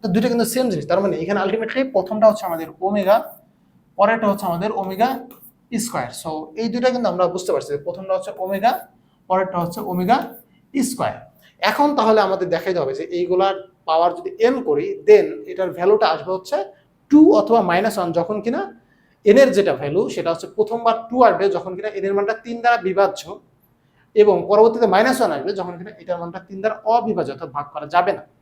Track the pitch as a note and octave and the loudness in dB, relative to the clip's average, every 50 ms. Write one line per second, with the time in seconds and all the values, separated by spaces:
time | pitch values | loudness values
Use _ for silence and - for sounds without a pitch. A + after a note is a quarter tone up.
0 | G#3+ G#3 F3 A3 A3+ B3+ A#3+ A#3 A#3 - - B3+ B3+ A#3+ F#3+ D3+ C#3 - E3+ F#3+ | -2 0 0 0 0 0 0 0 -2 -2 0 -2 -2 -2 -2 -4 -2 -2 0 0
1 | G3 F#3+ E3 D3+ D#3+ E3 G#3 G3+ F#3 G3 G3+ A3+ A3+ A3 - C4 C4+ C4 - G3 | 0 0 -2 -4 -4 -4 -2 -2 -2 -2 -2 -4 -4 -4 -4 -4 -4 0 -2 -2
2 | F#3 - G#3+ G#3+ G#3+ G#3+ G#3 - - F3+ E3+ D#3+ E3 D#3 - _ F3+ G3 G3+ G#3 | -2 -2 -2 4 4 4 4 2 -4 -6 -6 -6 -8 -10 -10 _ -4 -2 -2 0
3 | F#3+ F3+ G#3 A#3+ - - - - _ _ _ _ _ _ _ _ _ _ _ - | 2 2 2 2 2 -4 -18 -20 _ _ _ _ _ _ _ _ _ _ _ 0
4 | G3 G#3+ A3+ A3+ A3 G3+ G3 G3+ G3+ F#3 E3+ E3+ G3 G#3+ - G3 F#3+ F#3 F#3+ F3+ | 2 2 2 0 0 -2 -2 -2 -4 -4 -4 -4 -4 -4 -4 -4 -6 -6 -2 -2
5 | A3+ C4 C4 C4 - - - - - - _ _ _ _ B3 A3 - - - D#3 | 0 -2 -2 -6 -10 -16 -20 -20 -20 -20 _ _ _ _ -6 -6 -6 -4 -6 -8
6 | B2+ A#2+ - - - E3 D#3 D#3 D#3 D#3 - G#3+ A3+ A#3 A#3 B3 A#3+ B3+ B3 B3 | -8 -8 -12 -12 -10 -10 -10 -10 -12 -12 -8 -6 -6 -4 -4 0 0 0 0 0
7 | A#3+ G3 F3 F3+ F#3 E3+ F3 F3+ - - D#3+ C#3 - C#3+ D3 C#3+ C#3+ F3 E3+ F#3 | -2 -2 0 0 -2 -2 -2 -4 -4 -2 -4 -4 -4 -6 -8 -8 -6 -8 -10 -10
8 | F#3+ F#3+ F#3+ F#3 - G#3 - - F#3 F#3 G3 G3 G3 A#3+ D#4 F#4+ - - _ _ | -6 -4 -4 -4 -4 -8 -10 -10 -8 -6 -6 0 0 0 0 0 -8 -16 _ _
9 | _ _ _ _ _ _ F#3 F#3+ F#3+ F#3 F#3+ F3 E3+ E3+ E3+ - - F3 F3+ F3+ | _ _ _ _ _ _ -2 0 0 -2 -2 -4 -4 -4 -6 -8 -8 -6 -4 -4
10 | F#3 F#3 A#3+ C#4+ - - - - _ _ _ _ _ _ _ C#4 A#3+ - - - | 0 0 0 0 0 -6 -14 -20 _ _ _ _ _ _ _ -4 -4 -4 -4 -4
11 | D#3 G#2+ - - - - _ _ _ _ _ _ - G3+ A3 - C#4+ D4 D4 C#4 | -6 -6 -6 -8 -18 -20 _ _ _ _ _ _ 0 0 2 2 0 2 2 2
12 | G#3+ A3 A3 G#3+ G3+ F#3+ F#3+ F3+ F#3 E3 E3 D#3+ E3 F#3+ F#3 F3 C#3+ C3 C3+ C3+ | 2 4 4 4 4 2 0 -2 -2 -2 -2 -2 -2 -2 -2 -2 -2 -4 -4 -6
13 | D#3+ E3+ F3+ F3 F3+ F3 F3+ F3+ F#3+ G3 F#3+ F#3+ - _ _ _ _ - D#3+ D#3+ | -8 -6 -4 -4 -2 0 2 2 2 0 0 -4 -10 _ _ _ _ 0 0 2
14 | E3+ F3+ F3 - - - - - A3 A#3+ C4+ C4 - - D3 C#3+ - G3+ G3 - | 2 0 0 -4 -10 -12 -2 0 2 2 2 0 -2 0 0 0 0 -4 -8 -4
15 | - G#3 G#3+ G3+ E3 D3+ - - - - F3+ F3+ F#3+ F3 D3+ E3+ F3 F#3+ G#3 G#3 | 6 8 8 8 8 2 -4 -10 -12 -14 -6 -6 -6 -6 -4 -2 2 2 2 4
16 | A3+ D#3+ D#3+ D#3 D3+ F3 F#3 F#3 - - C#4+ F#4+ G4 - - _ _ _ _ _ | 4 2 0 0 -4 -6 -6 -8 -6 -4 -4 -4 -4 -6 -14 _ _ _ _ _
17 | _ _ C#4 D4+ D#4 F4 G#4+ - - - A3+ A#3 G3 F3 E3+ - A3 A3+ G#3+ G#3+ | _ _ 8 8 8 8 8 4 4 4 2 2 4 2 2 2 0 0 -2 -2
18 | F3+ E3+ E3 E3+ E3+ E3+ G#3+ G#3+ G3 A#3 B3 E4 G4 F#4 - - _ _ _ _ | -4 0 0 -2 -2 -2 -4 -4 -4 -4 -4 -4 -6 -8 -10 -20 _ _ _ _
19 | _ _ _ _ _ G#3+ G#3+ C4 C#4 - - G3 G3 E3+ C#3 C3 C#3+ C#3+ D3 F#3 | _ _ _ _ _ 6 8 8 8 6 4 2 2 0 -2 -2 -4 -4 -2 -2
20 | A#3 C4+ A3+ F#3 E3 E3 E3+ E3 - F#3 - - G#3+ G#3 A3+ A#3 A#3 A3+ A3 A3+ | -2 -2 -4 -6 -4 -4 -4 -4 -6 -12 -2 -2 -2 -2 -2 -2 0 0 0 0
21 | - - A#3+ B3+ B3 A3 F3+ - F#3+ G3+ G3 E3+ - F#3+ F#3 F#3 G#3 G#3+ G3+ G3 | -4 -6 2 4 6 6 6 4 0 0 0 -2 -6 -8 -12 -8 -10 -8 -8 -4
22 | F#3 G3 G3 G3+ G3+ G3+ A3 A3 - A#3+ A#3 A#3 A#3 A#3+ A#3+ - F3+ F#3 F3+ F#3+ | -4 -2 0 0 0 -2 -4 -6 -6 -10 -10 0 2 2 2 2 0 -2 2 2
23 | G3 F#3+ F#3+ - - D#3+ G3+ - _ _ _ _ _ _ _ _ _ _ _ _ | 2 2 0 -6 -12 -14 -16 -16 _ _ _ _ _ _ _ _ _ _ _ _
24 | _ _ _ G#3+ G#3+ G#3 F#3+ F3 - - G3+ G#3 A3 A#3 A3+ A#3 A#3 G3+ F#3 G3 | _ _ _ 4 4 6 4 2 0 2 4 6 6 6 6 2 0 2 4 4
25 | A3+ C4 B3+ C4 A#3+ F#3+ D#3 C#3 C3 F#3 G#3 G3 F3+ F3+ F3 E3+ F3 G#3+ - - | 4 2 2 0 0 0 0 -4 -4 -6 -6 -6 -8 -10 -10 -14 -16 -18 -18 -20
26 | E3+ E3+ F3 F3 E3+ E3+ E3+ F#3 - _ G3+ F#3+ G3 A3 G#3+ - - G#3+ A3+ A#3+ | -10 -8 -8 -8 -8 -10 -12 -14 -16 _ -14 -4 -4 -4 -4 -4 -2 0 0 0
27 | A#3 A3 G#3+ F3 D3+ C3 C3+ B2+ E3 C#3+ B2+ D3 C#3+ - - D3+ D3+ D3 D#3+ F3 | 0 0 -4 -4 -4 -6 -6 -10 -12 -10 -10 -10 -10 -10 -12 -14 -12 0 0 2
28 | F3 G3 F3 - - _ _ _ | 2 2 -2 -4 -8 _ _ _